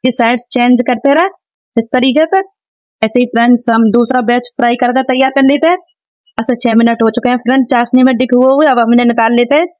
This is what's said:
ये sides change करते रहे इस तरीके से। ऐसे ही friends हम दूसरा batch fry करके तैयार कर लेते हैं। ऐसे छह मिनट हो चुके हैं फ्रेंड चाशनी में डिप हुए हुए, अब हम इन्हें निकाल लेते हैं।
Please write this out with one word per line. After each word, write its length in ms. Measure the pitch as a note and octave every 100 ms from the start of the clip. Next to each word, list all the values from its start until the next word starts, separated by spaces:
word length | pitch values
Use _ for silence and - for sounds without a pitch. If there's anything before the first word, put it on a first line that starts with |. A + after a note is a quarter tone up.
ये 80 | C4
sides 340 | A#3+ A#3 B3 -
change 320 | B3 B3 B3 B3
करते 260 | A#3+ C#4
रहे 160 | D4 F#4+ - _ _ _ -
इस 140 | A3+
तरीके 320 | B3+ C4+ B3+ D#4+
से। 140 | F#4+ F#4+ _ _ _ _ _
ऐसे 180 | A3 B3
ही 60 | B3
friends 420 | A#3 A#3+ A#3+ -
हम 200 | A3+ A3+
दूसरा 300 | A3 A#3 B3+
batch 260 | A3 A#3+ A#3+
fry 240 | - A#3+ A#3+
करके 260 | B3 B3 C4
तैयार 260 | B3+ C4
कर 120 | C4+
लेते 260 | C4+ C#4+ D#4+
हैं। 80 | F4+ _ _ _ _ _ -
ऐसे 180 | A#3 A#3+
छह 180 | A#3 A3+
मिनट 280 | A#3 A#3
हो 60 | A3+
चुके 180 | A3+ B3
हैं 80 | B3
फ्रेंड 260 | A3+ C4+ B3
चाशनी 360 | B3 A#3+ B3+
में 120 | B3+ A#3+
डिप 180 | B3+ B3
हुए 160 | C4
हुए, 160 | C4+ D4+
अब 120 | A#3+
हम 140 | A3+
इन्हें 120 | A#3+ A#3+
निकाल 280 | A#3 A3+ A#3+
लेते 200 | A#3+ C#4+
हैं। 120 | F4 _